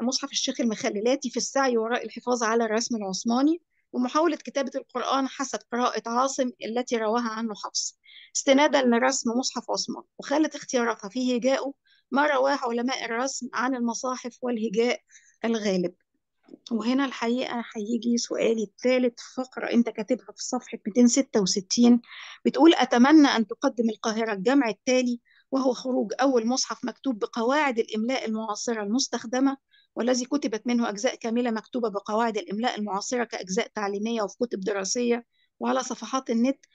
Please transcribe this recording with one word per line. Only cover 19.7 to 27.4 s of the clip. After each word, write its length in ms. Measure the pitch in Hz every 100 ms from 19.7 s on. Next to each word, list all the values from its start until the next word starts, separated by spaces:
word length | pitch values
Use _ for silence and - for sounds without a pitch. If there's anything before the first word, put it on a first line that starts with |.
أنت 180 | 240 233
كاتبها 360 | 226 208 240 - -
في 80 |
صفحة 340 | - 247 - 226 220
ميتين 200 | 247 240
ستة 340 | 277 269 226
وستين، 600 | 190 202 - - 240 240 - - - - 233
بتقول: 280 | - 320
أتمنى 540 | - 247 240 269 311 277
أن 200 | 220 220
تقدم 420 | - 277 - 226
القاهرة 440 | 214 240 214 226
الجمع 360 | 196 202 277 233
التالي 500 | 196 - 254 247 240 _ _ _
وهو 220 | 269 262
خروج 380 | 226 262 254 208 -
أول 260 | 269 247 226
مصحف 380 | 262 - 226 240
مكتوب 340 | - 269 214
بقواعد 600 | 220 240